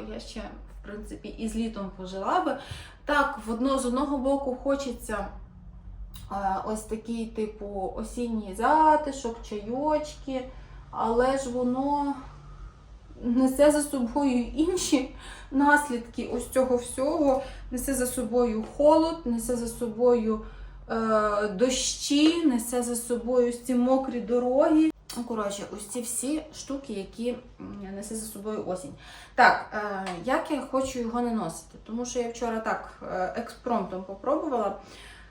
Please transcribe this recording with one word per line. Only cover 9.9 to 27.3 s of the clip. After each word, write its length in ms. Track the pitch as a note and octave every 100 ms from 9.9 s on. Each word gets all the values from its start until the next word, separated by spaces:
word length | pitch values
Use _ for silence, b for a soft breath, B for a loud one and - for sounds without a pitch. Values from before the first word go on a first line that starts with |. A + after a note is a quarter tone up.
| D4+ D4+ - C4+ C4 B3+ B B B B
але 460 | - A3+ A#3 C4 C4+
ж 120 | B3+
воно 680 | B3 B3 C4 C#4+ D4 C#4+ C4+ B B B B B B - - - -
несе 500 | A#3+ A#3+ C4 C4+ D4
за 100 | D4
собою 680 | C#4+ C4+ A3+ C#4+ C#4 B3 A#3 C4
інші 600 | E4 F4+ - C#4+ C4+ B B B B
наслідки 800 | C4+ C#4+ D4 D4 A#3+ - - -
ось 160 | A#3+ -
цього 280 | C4 B3+ A#3+
всього. 680 | - - C#4+ E4 C#4 C4 B B B
Несе 220 | B3 C#4
за 140 | B3 B3
собою 580 | C4 G#3+ B3 A#3+ A3 A3 -
холод, 400 | D4 D#4+ D#4+ D#4+ A#3+
несе 300 | A#3 B3 A#3+
за 120 | A#3
собою, 760 | - A#3 G#3+ B3 A#3 A3 A3 B B B B -
е, 580 | A3+ A3 G#3+ G#3+ G#3 G#3
дощі, 1000 | F#3 B3+ - - - - C#4+ D#4 E4+ D#4
несе 380 | A#3 - B3
за 120 | A#3+ A#3
собою 540 | - A#3 A#3 B3+ A#3+
ось 140 | A#3+
ці 120 | - B3
мокрі 460 | B3 C4 C4 A#3+
дороги. 720 | G3 A#3+ B3 C4+ E4 D#4 D#4+ - - A#3+
Ну, 60 |
коротше, 400 | A#3 A3 G3+ G#3 -
ось 140 | F#3+ -
ці 140 | B3
всі 420 | A3+ - C4 D#4 - -
штуки, 380 | - C4+ -
які, 420 | G3 F#3+ - A#3+